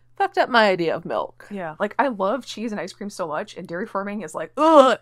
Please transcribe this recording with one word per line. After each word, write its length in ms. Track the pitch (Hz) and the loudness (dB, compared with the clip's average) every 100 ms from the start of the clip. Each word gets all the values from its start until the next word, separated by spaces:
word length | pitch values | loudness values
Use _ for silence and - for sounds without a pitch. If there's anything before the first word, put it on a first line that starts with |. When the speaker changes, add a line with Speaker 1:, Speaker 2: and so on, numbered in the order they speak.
| _ - | _ -4
Speaker 1:
fucked 220 | 381 381 | -2 0
up 100 | 262 | 2
my 220 | 240 208 | 4 4
idea 260 | 180 160 147 | 2 0 -2
of 100 | 165 | -4
milk. 420 | 107 69 - - | -4 -4 -8 -14
Speaker 2:
Yeah. 260 | 202 165 156 | -10 -10 -6
Like, 160 | 208 - | -4 0
I 120 | 269 | -2
love 360 | 196 190 254 - | 0 -2 -2 -6
cheese 260 | - 226 | -10 -8
and 80 | 208 | -8
ice 140 | 175 | -8
cream 160 | - 202 | -10 -12
so 180 | - 165 | -8 -6
much, 300 | 151 151 180 | -6 -8 -12
and 100 | 160 | -10
dairy 200 | 170 208 | -8 -6
farming 340 | 196 202 208 | -6 -6 -8
is 140 | 156 - | -10 -10
like, 160 | 160 - | -8 0
ugh, 440 | 311 311 262 - | 6 8 8 4